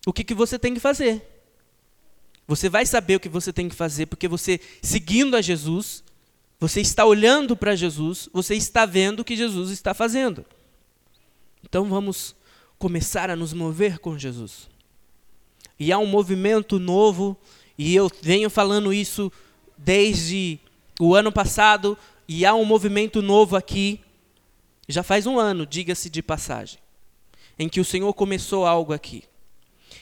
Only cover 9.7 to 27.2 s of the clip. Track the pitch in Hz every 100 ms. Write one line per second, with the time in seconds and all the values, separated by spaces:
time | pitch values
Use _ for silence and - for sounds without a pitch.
9.7 | 196 202 196 233 247 262 165 - _ _
10.7 | _ _ _ _ _ _ _ _ _ -
11.7 | 180 202 190 202 185 - - _ _ _
12.7 | - 185 170 - 202 185 165 165 165 160
13.7 | 156 208 160 175 151 135 120 110 - -
14.7 | _ _ _ _ _ _ - _ _ -
15.7 | - 151 196 208 202 185 190 196 220 208
16.7 | 196 180 185 214 180 196 190 _ - _
17.7 | - 151 185 190 - 156 190 214 214 202
18.7 | 208 202 208 202 - 196 - - _ _
19.7 | - 143 196 208 185 165 190 180 151 _
20.7 | _ _ - 170 190 214 208 196 - 214
21.7 | 208 202 208 - _ - 160 185 226 214
22.7 | 220 202 202 214 220 196 208 208 190 -
23.7 | 196 196 208 _ _ _ _ _ _ _
24.7 | _ - 143 180 196 214 254 214 185 147
25.7 | 156 175 175 180 156 156 151 - 117 104
26.7 | - _ _ - _